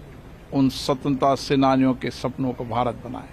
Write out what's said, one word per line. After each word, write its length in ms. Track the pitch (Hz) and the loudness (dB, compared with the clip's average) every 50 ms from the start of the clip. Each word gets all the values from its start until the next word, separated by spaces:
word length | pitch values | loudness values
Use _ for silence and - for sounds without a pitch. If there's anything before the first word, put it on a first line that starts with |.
| - - - - - - - - - - 139 | -16 -18 -18 -18 -18 -20 -20 -20 -10 -4 2
उन 140 | 139 135 131 | 2 2 2
स्वतंत्रता 680 | - - - - 139 - - 156 135 131 143 139 135 | 2 0 -2 -2 -2 0 0 -2 0 2 4 2 2
सेनानियों 580 | - - - 147 139 135 135 135 131 131 131 123 | 2 0 0 2 4 4 4 6 4 4 4 2
के 160 | 120 - 123 | 0 -4 -8
सपनों 420 | - - - 127 127 - 135 127 | -6 -4 -6 -6 -4 -2 -4 -4
को 120 | 117 - 123 | -4 -6 -6
भारत 380 | 113 110 120 123 117 113 120 123 | -4 -2 0 0 0 -2 -6 -8
बनाएं। 240 | 123 123 110 - - | -10 -10 -12 -12 -14